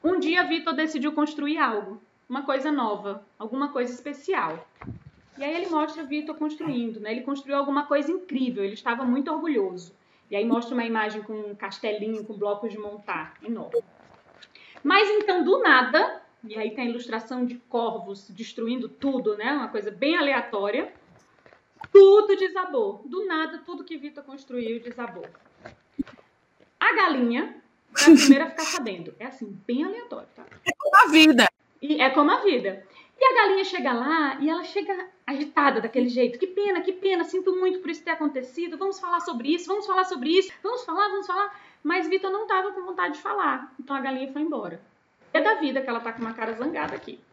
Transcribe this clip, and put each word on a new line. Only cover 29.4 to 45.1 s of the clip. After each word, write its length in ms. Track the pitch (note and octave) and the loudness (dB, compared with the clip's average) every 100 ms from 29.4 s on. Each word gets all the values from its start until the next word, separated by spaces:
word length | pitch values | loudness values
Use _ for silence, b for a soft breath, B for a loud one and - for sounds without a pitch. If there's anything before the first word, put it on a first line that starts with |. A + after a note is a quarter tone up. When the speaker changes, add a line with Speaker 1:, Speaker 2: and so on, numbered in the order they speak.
| G#3 G3 - | -14 -12 -4
Speaker 1:
bem 160 | B3 | -2
aleatório, 460 | F4+ A4+ A#4+ - - | -2 -6 -10 -14 -16
tá? 120 | - - - - | -20 -20 -6 -6
Speaker 2:
É 60 | - | -2
como 180 | D5 G4+ | 4 8
a 120 | E4+ | 8
vida. 380 | D#4 D#4 A#3+ G#3 _ _ _ | 10 10 10 6 _ _ _
Speaker 1:
E 200 | C#4+ D4+ | -2 2
é 80 | C4 | 4
como 220 | C4 D4 | 4 4
a 60 | A#4+ | 4
vida. 480 | G#4 C4 G3 G3 - b b - | 2 2 -2 -8 -16 b b 2
E 60 | C5 | 4
a 100 | B4 | 6
galinha 240 | G4+ F#4+ - | 4 2 0
chega 260 | F4+ C4 | -2 -2
lá 460 | A#3+ C4 D#4+ C#4 C#4 | -2 0 0 0 -2
e 100 | D4 | -2
ela 140 | E4 | -2
chega 460 | - G4+ G4+ F#4 F4+ _ - | -4 -6 -4 -6 -8 _ -8
agitada 540 | C#4+ D4 - C#4+ A3+ | -6 -2 2 2 2
daquele 260 | A3 B3+ B3 | -2 0 0
jeito. 320 | A#3 A#3+ - | 2 0 0
"Que 80 | F#4 | -4
pena, 320 | - G4+ F4 | -2 0 0
que 140 | - | -2
pena, 320 | F#4 F#4+ F4+ D#4 | -2 0 0 -2
sinto 280 | F#4 F#4 | -2 -2
muito 260 | F#4 F#4 F#4 | 0 0 -2
por 100 | E4+ | -6
isso 120 | D#4+ | -8
ter 100 | E4+ | -6
acontecido. 640 | E4 D4 C4+ B3 - E4+ D4+ | -2 -2 -4 -8 -8 -8 -4
Vamos 200 | G4 G4 | -6 -6
falar 220 | F4 F4 | -4 -4
sobre 300 | F4 B3 A#3 | -2 -6 -2
isso, 180 | E4+ E4 | -2 -2
vamos 180 | G4+ G4+ | -4 0
falar 200 | F#4 F#4 | 0 0
sobre 240 | E4 B3+ | -2 2
isso. 240 | F4+ F#4 - | 2 2 -8
Vamos 220 | G4 B4 G#4 | -6 -6 -6
falar, 240 | E4 G#4 | -2 0
vamos 180 | G4 F#4 | -2 -4
falar." 320 | F4+ G4+ B B B | -2 -4 B B B
Mas 240 | D4 F4+ D#4+ | -2 0 0
Vitor 240 | F#4+ F#4+ | 0 0
não 160 | - - | -4 0
tava 240 | F#3+ F#3 | 0 -2
com 100 | F#3 F#3 | -6 -8
vontade 300 | F#4 F4+ - | -4 -4 -4
de 40 | |
falar. 520 | - G#4 D#4+ C4 C#4+ - | -6 -2 -2 -2 -8 -18
Então 160 | B3 | -8
a 60 | C#4 | -6
galinha 320 | C4 C4 C4+ | -4 -6 -6
foi 100 | C4+ | -4
embora. 380 | D#4+ C#4 G3 E3 _ _ _ | -4 -4 -8 -14 _ _ _